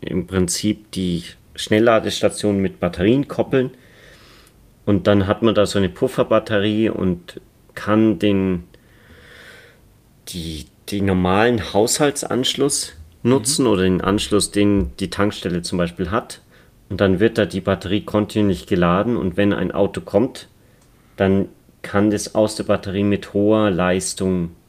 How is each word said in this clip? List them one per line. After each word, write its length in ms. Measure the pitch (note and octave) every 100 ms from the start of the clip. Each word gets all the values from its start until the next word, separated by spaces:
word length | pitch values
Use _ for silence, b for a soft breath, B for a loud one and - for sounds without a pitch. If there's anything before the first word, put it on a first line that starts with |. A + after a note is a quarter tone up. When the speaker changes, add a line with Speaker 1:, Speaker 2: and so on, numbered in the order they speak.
Speaker 1:
im 260 | - F#2 F2
Prinzip 640 | F#2+ F2+ - G#2+ G#2+ -
die 300 | - F#2 E2+ - - _
Schnellladestation 1040 | - - G#2+ A#2 A2+ G2 - G#2 - G#2+ G2+
mit 200 | F#2+ F2
Batterien 480 | F#2 E2+ F#2+ C3 C#3+
koppeln. 420 | - A2+ C3+ B2+ B B B B B B B B B _ _
Und 220 | - G#2 E2+
dann 200 | G#2 F#2+
hat 160 | G#2
man 120 | A2+
da 120 | G2+ G2+
so 120 | G2+
eine 100 | F#2+
Pufferbatterie 1000 | - C3 - B2 A2+ - A2 G2+ G#2+ A2
und 500 | - F#2+ F2 - - _ _ _
kann 440 | - - G#2+ A2 G2
den, 460 | G#2 G2 F#2+ F2+ - B B B B B B B B B B B B _ _ _ -
die, 380 | F2+ E2 D#2 - _ -
den 160 | G2+ G2
normalen 640 | F#2 F2+ F#2+ A#2 A#2+ F#2
Haushaltsanschluss 1200 | G2+ A2+ - D3 C3+ - A2+ C3 - C#3 - - - - _
nutzen 420 | A#2 C3+ A2+ -
Speaker 2:
Mhm. 60 | C3
Speaker 1:
oder 120 | G2+
den 180 | F#2 F2+
Anschluss, 500 | F#2 G#2 - G#2 F#2
den 420 | G#2 G2+ G2+ F#2+ -
die 100 | F#2+
Tankstelle 520 | - G2+ - G2 F2
zum 160 | E2+ F#2
Beispiel 320 | E2+ - F2+
hat. 300 | G#2+ - - b b b b _
Und 120 | F#2+
dann 180 | G2 F#2
wird 180 | G#2+ -
da 80 | G2
die 140 | F#2+
Batterie 420 | F2+ F#2 - G#2
kontinuierlich 640 | - G#2+ G#2 A2 G#2 F2+ -
geladen. 500 | G2 F2 F2+ G#2+ A#2
Und 200 | F#2 E2+
wenn 160 | G2+
ein 200 | G2+ F#2
Auto 280 | - G2 G2
kommt, 480 | E2+ G2+ A#2+ - - b b b b b b -
dann 320 | G2 G2 F#2 - _ _
kann 280 | - G2+ G#2
das 240 | G#2 -
aus 200 | - G#2+ -
der 80 |
Batterie 380 | G#2 G2 G2+ F#2+
mit 300 | G2+ G2+ -
hoher 360 | G2+ G#2 A2 G#2+
Leistung 800 | F2 F2+ F#2 F2+ - F#2+ F#2 E2+ -